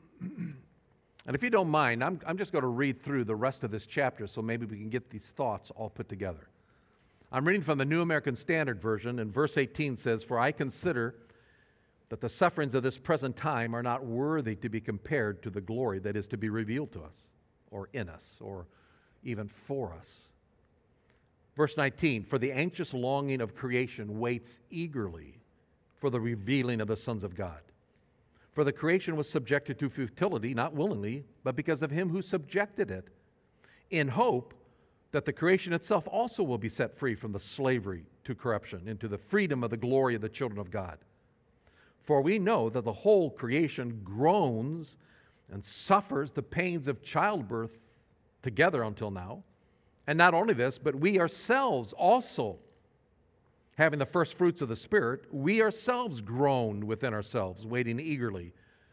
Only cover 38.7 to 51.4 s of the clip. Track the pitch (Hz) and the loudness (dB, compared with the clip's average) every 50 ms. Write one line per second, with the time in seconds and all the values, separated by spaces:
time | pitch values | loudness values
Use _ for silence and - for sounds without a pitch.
38.7 | 104 90 87 107 110 95 120 110 101 98 - - 196 208 202 165 143 127 120 110 | -12 -10 -8 -8 -8 -6 -6 -6 -6 -6 -4 0 2 2 4 2 2 0 0 -2
39.7 | 120 110 113 120 131 135 135 127 117 107 104 110 - - 135 117 104 104 101 90 | -2 -2 0 2 4 4 4 4 2 0 -2 -6 -4 -4 -4 -4 -4 -6 -8 -6
40.7 | 101 104 95 87 76 - _ _ _ _ _ _ _ _ _ _ _ _ _ _ | -6 -6 -6 -6 -10 -14 _ _ _ _ _ _ _ _ _ _ _ _ _ _
41.7 | _ _ _ _ _ _ _ - 151 139 135 165 208 220 180 202 226 160 113 113 | _ _ _ _ _ _ _ 2 4 4 4 4 2 2 2 2 2 2 2 0
42.7 | 107 127 104 117 107 - - 202 214 196 170 135 - - - 117 127 156 170 139 | 0 -2 -2 -2 -2 2 4 6 6 6 6 4 0 -4 -2 0 2 2 2 0
43.7 | - 135 127 120 117 110 101 95 101 110 139 160 196 208 170 131 117 110 117 139 | 0 -4 -6 -6 -6 -8 -8 -6 -2 2 4 4 6 6 4 2 2 0 -2 -2
44.7 | 160 170 156 - - - _ _ _ - _ _ _ _ _ - - 101 - - | -4 -6 -8 -12 -16 -20 _ _ _ -20 _ _ _ _ _ -14 -12 -12 -12 -12
45.7 | - - - - 190 202 202 - 269 - 151 - - 147 - - - 170 180 180 | -12 -6 2 4 4 4 4 2 -2 -2 -2 -2 -4 -6 -8 -4 -2 -2 0 0
46.7 | 175 165 131 143 127 - - - - 156 175 208 214 170 123 95 120 113 113 113 | 0 -2 -2 -2 -4 -4 -4 -4 0 2 2 2 2 0 -2 -4 -4 -4 -4 -6
47.7 | - - - _ _ _ _ _ _ _ _ _ _ _ - 131 107 131 160 190 | -8 -14 -20 _ _ _ _ _ _ _ _ _ _ _ -6 -2 4 4 4 6
48.7 | 170 131 113 110 101 - 113 104 98 92 90 95 120 196 - _ _ _ _ _ | 4 4 0 0 -2 -4 -4 -4 -4 -6 -8 -8 -10 -12 -14 _ _ _ _ _
49.7 | _ _ _ _ _ _ _ - 151 160 175 180 170 165 208 226 180 117 123 135 | _ _ _ _ _ _ _ 0 6 8 8 8 8 6 6 4 4 4 2 2
50.7 | 135 - 135 151 139 135 156 202 208 185 170 165 - - | 0 0 0 0 0 2 4 4 6 6 4 2 0 -2